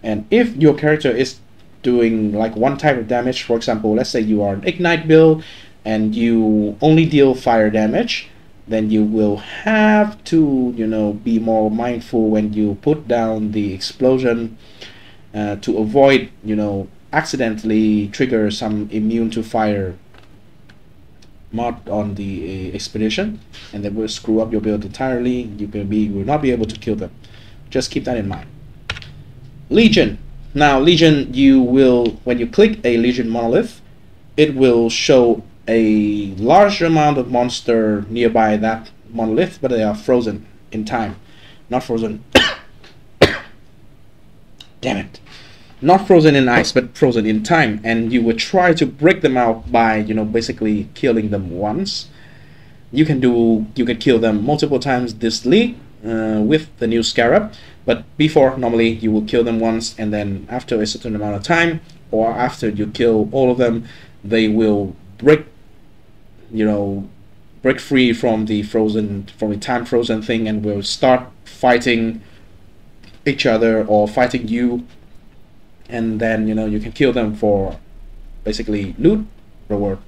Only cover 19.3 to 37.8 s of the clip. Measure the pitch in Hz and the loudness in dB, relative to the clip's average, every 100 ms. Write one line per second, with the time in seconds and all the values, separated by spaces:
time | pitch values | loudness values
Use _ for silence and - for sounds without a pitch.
19.3 | 110 110 113 107 101 95 87 - - - | -4 -4 -2 -2 -2 -6 -10 -20 -20 -20
20.3 | - - - - - - - - - - | -20 -20 -20 -20 -20 -20 -20 -20 -20 -20
21.3 | - - 110 120 117 - 104 104 98 98 | -20 -12 -6 -6 -6 -8 -6 -4 -6 -8
22.3 | 92 78 95 92 98 - 107 110 107 214 | -8 -8 -10 -10 -10 -10 -4 -4 -2 -6
23.3 | 214 - - - 104 101 107 110 - - | -8 -18 -20 -16 -10 -8 -6 -6 -6 -2
24.3 | 110 110 110 104 104 101 - 131 123 123 | 0 0 -2 -2 -4 -6 -6 -4 -2 -2
25.3 | 123 117 101 104 104 101 107 107 101 98 | -4 -6 -10 -8 -8 -4 -2 -2 -2 -2
26.3 | 147 143 120 107 - - 104 92 - - | -2 0 -2 -4 -6 -6 -6 -6 -14 -20
27.3 | - - - - 131 127 139 127 120 98 | -20 -20 -20 -8 -6 -4 -6 -4 -6 -6
28.3 | 90 - - - - - - - - - | -8 -12 -20 -20 -20 -14 -12 -12 -20 -20
29.3 | - - - - 165 226 196 120 - - | -20 -20 -20 -2 4 4 4 0 -2 -14
30.3 | - - 143 147 139 147 170 165 147 123 | -18 -10 2 4 4 4 6 6 4 0
31.3 | 123 139 135 123 131 131 123 120 - - | 4 6 6 4 4 4 4 2 -2 -4
32.3 | 120 120 156 220 214 123 117 120 123 113 | -2 -2 4 4 4 0 2 2 0 -2
33.3 | 117 117 127 226 - - - - - - | -2 0 0 -2 -10 -20 -20 -20 -20 -12
34.3 | - 151 135 131 117 117 - - 135 120 | 0 0 4 4 4 2 -2 4 6 6
35.3 | 117 - - - 117 110 107 104 104 101 | 2 -4 -16 -2 2 4 2 2 -2 -6
36.3 | 95 113 170 202 202 170 160 151 143 123 | -4 4 6 6 4 2 2 2 0 0
37.3 | 123 123 120 - 113 | 0 -2 -4 0 0